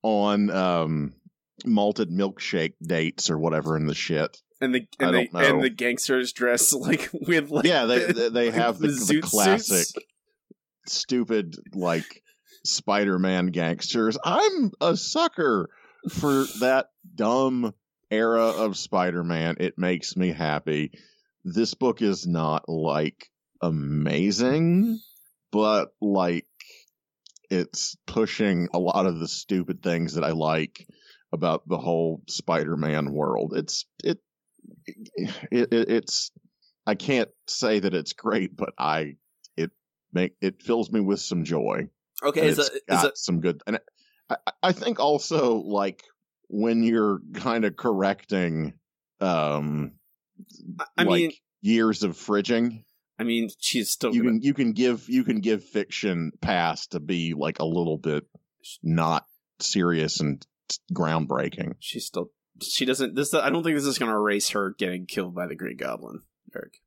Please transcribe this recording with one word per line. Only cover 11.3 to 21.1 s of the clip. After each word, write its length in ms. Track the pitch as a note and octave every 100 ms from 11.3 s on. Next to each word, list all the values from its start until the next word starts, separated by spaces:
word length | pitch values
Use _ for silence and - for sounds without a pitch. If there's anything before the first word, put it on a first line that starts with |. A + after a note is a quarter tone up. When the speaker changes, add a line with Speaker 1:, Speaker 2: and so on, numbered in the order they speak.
| A2 F2+ D#2+ -
Speaker 1:
like, 480 | F#2+ F2 E2 - - _ _ _ -
Spider-Man 840 | - - - G2+ G2+ F#2 F#2+ F#2 F2+
gangsters. 680 | F2 E2 E2 - A#2+ A2 A2+
I'm 480 | D#3 C4+ G#4+ F#4+ A3+ -
a 160 | G3+ F3
sucker 720 | - D#4 E4 - D3+ G#2+ E2 - - _ -
for 360 | - D3+ C#3 C3+ G#2+
that 260 | B2+ C3 B2+ _ -
dumb 600 | - G#2+ B2+ C3 B2+ A#2 - _ _ _
era 340 | A2 A2+ A2+ A2+
of 320 | G2+ A2 F#2+
Spider-Man. 800 | - G2 F2+ F2 E2+ E2 E2 -
It 160 | F2+ -
makes 400 | F2+ F2+ - F#2
me 160 | F#2
happy. 580 | D#2 D#2+ D2 D#2+ D2+ D2+ - -